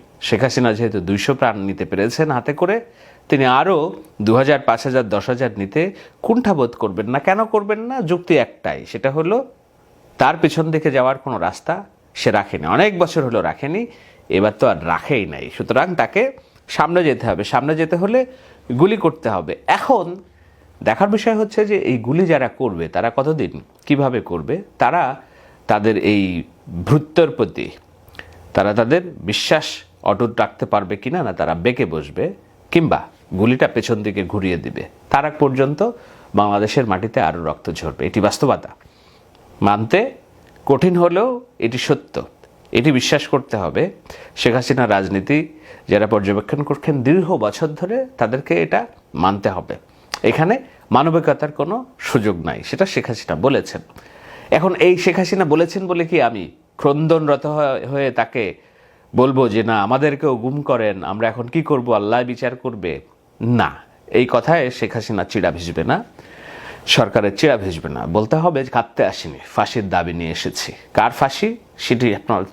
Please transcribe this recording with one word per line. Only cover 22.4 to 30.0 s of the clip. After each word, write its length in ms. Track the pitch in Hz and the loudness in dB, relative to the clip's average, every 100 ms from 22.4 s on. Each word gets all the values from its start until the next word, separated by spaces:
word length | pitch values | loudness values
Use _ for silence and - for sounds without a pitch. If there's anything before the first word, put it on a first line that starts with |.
| 120 | 0
করবে 400 | - 123 85 80 | -2 -4 -2 -4
তারা 240 | 90 117 135 | -2 -2 0
কতদিন, 460 | 143 156 95 - - _ - | 0 -2 -4 -6 -16 _ -2
কিভাবে 360 | 143 135 120 | 2 2 -2
করবে, 400 | - 85 71 170 - - | -4 -6 -4 -6 -8 0
তারা 440 | 127 175 131 139 - - - - - | 2 2 -2 -6 -16 -20 -20 -12 -2
তাদের 300 | 107 107 110 | 2 2 2
এই 460 | 101 104 95 85 - - - 85 90 | 2 2 2 -2 -8 -16 -12 -8 2
ভৃত্যর 460 | 147 151 - 156 | 2 2 2 2
প্রতি 380 | - 95 - - - _ _ - - - - - | 0 -4 -4 -10 -12 _ _ -20 -20 -20 -20 -4
তারা 200 | - 98 | 0 2
তাদের 280 | 107 113 170 | 2 2 2
বিশ্বাস 640 | 180 143 175 - - 156 - - - _ | 0 -8 -6 -4 0 0 0 -10 -18 _